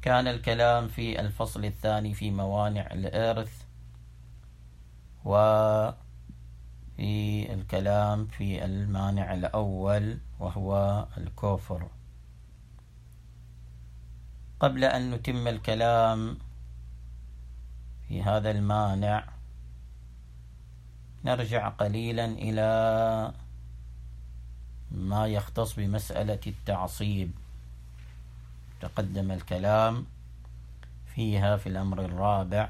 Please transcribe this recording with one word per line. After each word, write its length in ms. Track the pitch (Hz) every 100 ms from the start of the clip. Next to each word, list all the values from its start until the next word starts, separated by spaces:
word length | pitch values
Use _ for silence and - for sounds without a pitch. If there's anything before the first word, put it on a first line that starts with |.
كان 260 | - 123 127
الكلام 600 | 120 - 117 120 120 117
في 320 | 113 117 110
الفصل 460 | 104 101 113 - 104
الثاني 480 | 101 110 107 107
في 180 | 101 104
موانع 500 | 101 98 101 104 104
الإرث، 800 | 95 - 95 104 113 110 110 - - - - - - - - - - - - - - - - - -
وفي 680 | 101 107 107 107 107 110 - - - - - - - - - - - 104 107 104 107 107
الكلام 760 | 98 98 92 98 104 104 104 107
في 380 | - 101 95 95
المانع 680 | 95 101 95 98 101 92
الأول 840 | 92 90 107 104 92 95 104 104 117 - -
وهو 680 | 92 92 95 98 98 101 104 -
الكفر. 680 | 85 - 104 95 - 87 85 - - - - - - - - - - - - - - - - - - - - - - - - - - -
قبل 240 | 143 131
أن 280 | 131 127 127
نتم 360 | 120 127 123 120
الكلام 920 | 113 104 110 117 117 113 110 110 131 - - - - - - - - - - - - - - - - -
في 160 | 92
هذا 280 | 101 107 107
المانع، 720 | 104 101 107 104 98 104 107 - - - - - - - - - - - - - - - - - - - - -
نرجع 440 | 123 113 117 104
قليلاً 560 | 101 104 107 117 113 117
إلى 1080 | 110 104 110 110 110 113 110 113 110 110 - - - - - - - - - - - - - - - -
ما 360 | 92 92 104 110
يختص 460 | 104 101 - 110 -
بمسألة 640 | 101 104 107 - 104 104 -
التعصيب. 840 | 98 - 95 92 - 104 101 90 - - - - - - - - - - - - - - -
تقدم 500 | - - 98 95 95
الكلام 720 | 92 - 90 98 107 113 117 - - - - - - - - - - -
فيها 520 | - 113 101 101 104
في 120 | 98
الأمر 360 | 95 98 95 92
الرابع 640 | 87 101 101 92 101 107